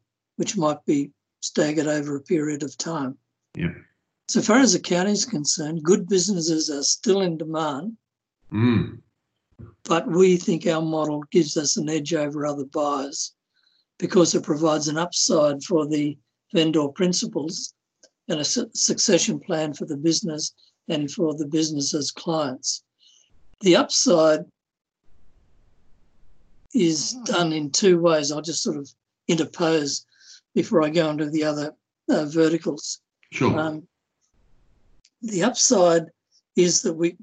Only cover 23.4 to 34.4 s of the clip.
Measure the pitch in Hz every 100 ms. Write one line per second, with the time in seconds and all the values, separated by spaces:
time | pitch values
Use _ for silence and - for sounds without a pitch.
23.4 | - - 196 190 - - 262 170 160 156
24.4 | - _ _ _ _ _ - - - -
25.4 | _ _ _ _ _ - _ _ - -
26.4 | _ - _ 254 165 156 - 254 226 190
27.4 | 165 156 143 - 202 170 170 156 143 151
28.4 | 156 147 220 147 143 _ _ _ - 165
29.4 | 143 - 160 160 143 - - _ - -
30.4 | _ 196 - 190 151 165 156 151 151 156
31.4 | 151 147 151 - _ _ - 190 151 160
32.4 | 160 165 170 147 - - _ _ _ -
33.4 | 131 156 156 156 - _ _ _ _ _